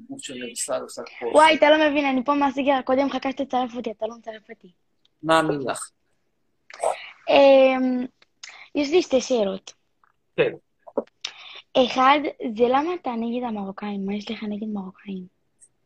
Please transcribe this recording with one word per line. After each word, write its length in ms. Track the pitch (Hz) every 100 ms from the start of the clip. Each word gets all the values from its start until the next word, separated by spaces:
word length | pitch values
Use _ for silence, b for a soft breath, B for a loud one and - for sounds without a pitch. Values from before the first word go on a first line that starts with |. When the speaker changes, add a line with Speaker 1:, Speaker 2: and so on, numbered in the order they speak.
| 110
Speaker 1:
גוף 140 | 135
של 120 | -
נרסל, 480 | 127 120 113 - 131
עושה 200 | 123 -
כוס. 260 | 117 - -
Speaker 2:
וואי, 240 | - 311 311
אתה 140 | 294
לא 200 | 311 311
מבין, 140 | 285 277
אני 180 | 262
פה 100 | 247
מהסגר 380 | 285 277 262 269
הקודם, 380 | 269 254 262 277
חכה 220 | 262 269
שתצרף 420 | 262 269 247 254 240
אותי, 140 | 233
אתה 160 | 208 220
לא 100 | 233
מצרף 320 | 226 220 214
אותי. 220 | 226 180 _ _ _ _ _
Speaker 1:
מאמין 380 | 151 160 156 147
לך. 300 | 123 - - _ _ _ _ _ _ _ _ - B B B - -
Speaker 2:
אמ, 800 | 285 277 269 262 262 254 254 254 _ _ _ B B B
יש 160 | 285 285
לי 120 | 349
שתי 180 | - 262
שאלות. 520 | - 247 196 190 - - _ _ _ _ _ -
Speaker 1:
כן. 160 | 135 - _ _ - - - _ - B B B - 262 247
Speaker 2:
אחד, 320 | 254 262 294 285 - 254 214
זה 80 | 240
למה 260 | 262 311
אתה 160 | 359 254
נגד 320 | 226 233 240 247
המרוקאים? 600 | 214 196 190 208 202 196
מה 80 |
יש 160 | 208 202
לך 120 | 214
נגד 240 | 214 208 220
מרוקאים? 540 | 208 185 - 202 190 180 _ _ _ _ _